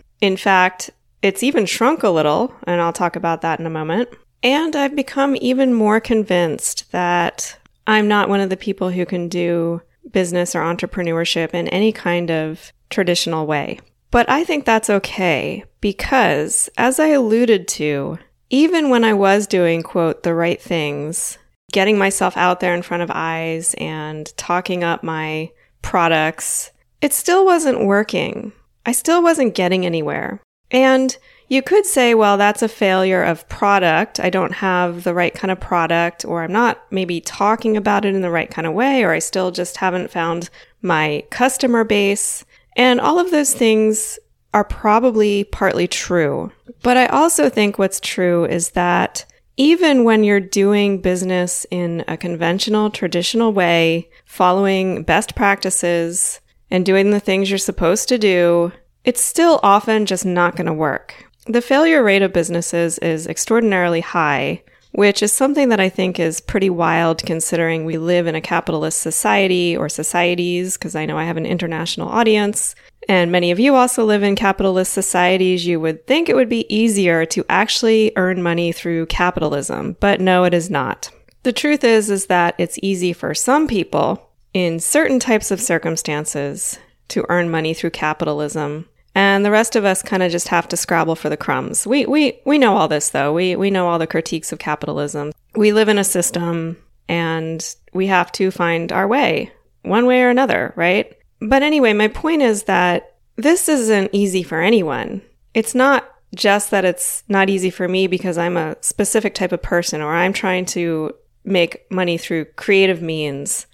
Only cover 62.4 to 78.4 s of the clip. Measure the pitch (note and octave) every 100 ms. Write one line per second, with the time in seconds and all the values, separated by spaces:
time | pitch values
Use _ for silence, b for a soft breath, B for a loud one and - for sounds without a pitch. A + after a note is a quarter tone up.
62.4 | E3 E3+ - E3+ E3+ - E3+ D#3+ E3+ E3
63.4 | - A3+ A3+ F#3 F3 E3+ - F3 D3+ C#3
64.4 | C#3 E3+ b b b - G3+ G3+ G#3+ -
65.4 | C4+ D4 C4 G#3 F#3+ - F#3 F3+ E3 D#3+
66.4 | - G#3 F#3+ E3+ E3 E3 E3 E3 - E3
67.4 | - E3+ E3 E3 D#3+ D#3+ E3 F3+ E3 D#3
68.4 | - E3+ - D#3+ D#3+ - - - G#3+ G3+
69.4 | F#3+ F3+ F3 E3+ D3+ - D#3+ F3 F3 F3
70.4 | F3 F3 F#3 - E3 D#3 D#3 D#3 E3 E3
71.4 | D#3+ F3 E3+ D#3+ E3+ - - A3+ A3+ G#3+
72.4 | G#3 G#3+ - - b _ - F#3+ E3+ F3+
73.4 | F3 F3 C4+ C4 B3 B3+ A3 G#3 G3+ G3
74.4 | G3 G3 G3 F#3 F#3 G3 F#3 F3+ F3+ F#3
75.4 | F#3 F3+ E3+ E3 D#3+ D#3+ - D4+ E4 C4
76.4 | A#3 A#3 - G#3+ A3+ G3+ F3+ E3 D#3+ F#3
77.4 | - F#3 A3 - A3+ A3 G#3+ - F#3 F#3